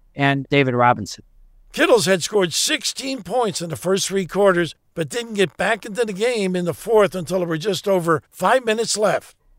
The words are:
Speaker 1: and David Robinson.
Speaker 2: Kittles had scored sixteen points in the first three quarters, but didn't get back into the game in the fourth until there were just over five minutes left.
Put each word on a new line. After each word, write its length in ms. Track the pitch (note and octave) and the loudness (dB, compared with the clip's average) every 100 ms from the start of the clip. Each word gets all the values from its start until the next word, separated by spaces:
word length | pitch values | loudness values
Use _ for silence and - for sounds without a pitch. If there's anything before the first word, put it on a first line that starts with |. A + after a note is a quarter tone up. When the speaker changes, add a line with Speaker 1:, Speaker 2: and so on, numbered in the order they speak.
| _ | _
Speaker 1:
and 320 | - C#3 C#3 C3 | -2 0 0 2
David 240 | C#3+ C3 | 2 4
Robinson. 500 | B2 B2 A2 G2 - - _ - _ _ | 4 4 4 -2 -12 -20 _ -20 _ _
Speaker 2:
Kittles 320 | - E4+ A#3+ | 0 4 4
had 180 | D#3+ F#3 | 4 0
scored 300 | - G#3 F3+ | 0 0 0
sixteen 680 | - - D4+ - - C4+ C4 | 0 -2 -2 -4 -6 -6 -8
points 400 | F3 B3 A3+ - | -4 -2 -2 -4
in 80 | E3+ | -8
the 60 | C#3+ | -6
first 300 | F3 F#3+ - | -2 -2 -2
three 200 | G3 F3+ | -4 -2
quarters, 480 | F#3 G3+ F3 E3 - _ | 2 4 4 0 -6 _
but 140 | - D3+ | -8 -6
didn't 260 | A#3+ A#3 | -6 -4
get 220 | G3+ F3+ - | -2 -2 0
back 300 | F#3 A3+ - | -2 -2 -4
into 180 | G3+ | -4
the 80 | A3 | -4
game 420 | F#3 A#3 A#3 F#3+ | -2 -2 0 -2
in 120 | F3+ F3 | -2 -4
the 80 | |
fourth 400 | C#3+ G3+ A3 F#3+ | -6 2 4 4
until 240 | F#3 D#3 F#3 | 0 -4 -4
there 100 | E3+ | -2
were 80 | E3 | -4
just 320 | G3 E3+ G3+ | -2 -2 0
over 340 | F#3 E3 D#3 - | 0 2 0 -2
five 360 | - F#3 B3+ A3+ | -2 2 2 2
minutes 320 | A3 G#3+ G3+ | -2 -2 0
left. 360 | G#3 C#3+ - _ _ | 2 0 -4 _ _